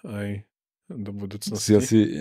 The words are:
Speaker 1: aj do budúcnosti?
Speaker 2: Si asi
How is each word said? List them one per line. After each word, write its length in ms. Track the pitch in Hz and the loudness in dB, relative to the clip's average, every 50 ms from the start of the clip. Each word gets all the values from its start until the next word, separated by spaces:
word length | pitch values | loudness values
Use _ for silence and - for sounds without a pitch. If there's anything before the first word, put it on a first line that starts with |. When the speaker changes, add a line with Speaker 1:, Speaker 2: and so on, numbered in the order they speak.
Speaker 1:
aj 480 | - - 104 104 101 101 101 101 - _ _ _ _ _ _ _ _ - | -14 -12 -10 -8 -8 -8 -10 -10 -12 _ _ _ _ _ _ _ _ -16
do 220 | 170 117 98 101 | -14 -12 -10 -10
budúcnosti? 480 | 101 101 101 98 104 104 - 101 107 104 | -10 -10 -10 -12 -12 -12 -10 -8 -8 -4
Speaker 2:
Si 100 | - 107 | 4 6
asi 260 | 107 104 - - 113 110 107 - - 147 | 6 6 6 6 4 4 4 4 0 -4